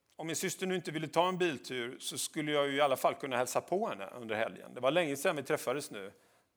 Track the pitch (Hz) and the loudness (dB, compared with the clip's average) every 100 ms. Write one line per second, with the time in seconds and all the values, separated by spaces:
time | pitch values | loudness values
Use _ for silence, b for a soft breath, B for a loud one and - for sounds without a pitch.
0 | _ - 160 156 185 - 185 185 170 156 | _ -8 -4 -2 -2 -2 -2 -2 -2 -4
1 | 156 165 180 185 180 127 - 127 120 135 | 0 2 2 2 0 0 -4 -4 -4 -6
2 | - 143 - 165 151 147 143 139 147 127 | -8 -6 -4 -2 0 2 2 4 4 4
3 | 165 131 135 123 127 127 - 185 220 101 | 2 2 0 0 2 0 0 -2 0 -4
4 | 98 123 113 107 113 95 - - 127 165 | -8 -10 -2 0 0 -2 -12 0 4 4
5 | 160 139 190 151 131 147 - 139 143 110 | 2 2 0 0 0 0 0 -2 -4 -10
6 | 98 - b b b | -12 -14 b b b